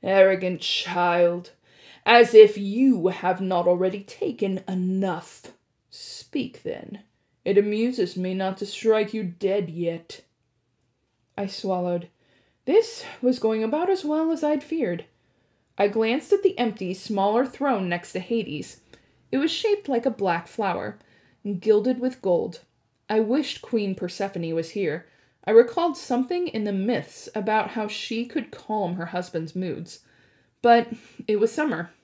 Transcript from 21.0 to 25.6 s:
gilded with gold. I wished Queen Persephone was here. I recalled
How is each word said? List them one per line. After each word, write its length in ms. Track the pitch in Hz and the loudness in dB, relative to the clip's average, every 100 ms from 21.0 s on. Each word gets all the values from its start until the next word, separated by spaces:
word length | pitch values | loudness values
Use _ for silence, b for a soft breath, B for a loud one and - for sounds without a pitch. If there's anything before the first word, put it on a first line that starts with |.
| b b b b 202 196 | b b b b -8 -6
gilded 400 | 214 208 208 247 | 2 2 4 -2
with 220 | 254 254 | -2 -4
gold. 380 | 196 175 175 175 _ _ _ _ _ | -2 0 -2 -8 _ _ _ _ _
I 120 | 220 | 0
wished 400 | 220 262 302 - | 2 0 -2 -8
Queen 340 | - 233 202 185 | -6 -4 -2 -6
Persephone 580 | 180 - 196 196 165 | -8 -6 -8 -6 -6
was 180 | 165 160 | -4 -6
here. 360 | - 185 151 - b b b - | -4 -4 -4 -10 b b b 4
I 60 | |
recalled 460 | 220 | 6